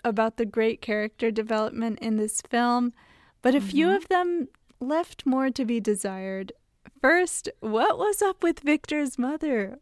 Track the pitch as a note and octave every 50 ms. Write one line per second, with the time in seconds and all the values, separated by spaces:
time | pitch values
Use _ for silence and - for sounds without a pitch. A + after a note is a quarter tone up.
0 | - A#3+ G#3+ A3 A3 A3 - - A3+ G3+ - A3+ A3 A3+ - - - - G#3 G#3+
1 | G#3+ G#3+ - - B3 A3+ G#3+ A3 G#3+ A3+ A3 G#3+ A3 - - A3 A3+ A#3 G#3+ -
2 | - A3+ A3 G#3+ G#3+ G#3+ - - - - - A#3 A#3+ A#3+ A#3+ B3 A#3+ A#3+ - _
3 | _ _ _ _ _ _ _ _ - B3 C4 C#4+ G3 G3 - C#4 D#4+ F4 G4 F#4+
4 | E4 - F#4 F4+ F4+ F4 F4 E4+ C4+ - _ _ _ _ _ _ B3 B3+ D4+ E4
5 | F4 - - - - C#4 B3+ C4 C4+ C4+ B3 - B3+ G#3+ A#3+ A#3 G3+ G#3+ G#3 G3+
6 | - G3 F#3+ F#3+ F#3+ F#3+ F#3+ F#3+ F#3+ G3 - _ _ _ _ _ _ - - _
7 | - C4 E4 F4+ F4+ E4 - - - - - _ - A3 G#3+ A3 C#4 G#4+ - -
8 | F#4+ G#4+ G4+ - G#4 F#4+ F#4 - - E4+ - - - C#4+ D4+ D4+ - - D4+ D4+
9 | D4 C4 - - A#3+ C4 D4+ D#4 D#4+ D4+ C4 A3 G3 F#3+ B3 C#4